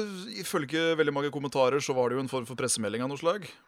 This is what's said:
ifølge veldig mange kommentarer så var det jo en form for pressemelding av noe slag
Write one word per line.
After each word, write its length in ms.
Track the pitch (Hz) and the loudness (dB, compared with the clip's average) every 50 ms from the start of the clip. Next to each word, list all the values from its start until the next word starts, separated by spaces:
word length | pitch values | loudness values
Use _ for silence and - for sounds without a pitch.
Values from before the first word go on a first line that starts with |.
| 214 208 196 180 185 226 208 196 | 0 -2 -6 -10 -12 -12 -10 -10
ifølge 540 | 175 - - 175 143 123 151 160 165 165 160 | -6 -2 -2 -2 -2 0 0 2 2 4 4
veldig 160 | 156 151 147 143 | 4 4 2 2
mange 180 | 143 143 147 | 0 -2 -2
kommentarer 460 | 143 147 139 139 - 143 131 123 131 143 | -2 -4 -4 -2 2 4 4 6 4 2
så 140 | 135 - 135 | 2 0 2
var 160 | 127 123 120 | 2 2 2
det 80 | 123 | 2
jo 60 | 135 135 | 0 -2
en 80 | 120 | -2
form 160 | 135 131 117 - | -2 -4 -4 -4
for 80 | 123 | -4
pressemelding 460 | - 131 117 - 117 107 101 107 117 127 | -2 0 0 0 0 0 -2 -2 -2 -2
av 40 | 135 | -4
noe 120 | 143 139 | -4 -2
slag 240 | 156 170 160 - 160 - - - _ | 0 0 0 0 -4 -12 -16 -20 _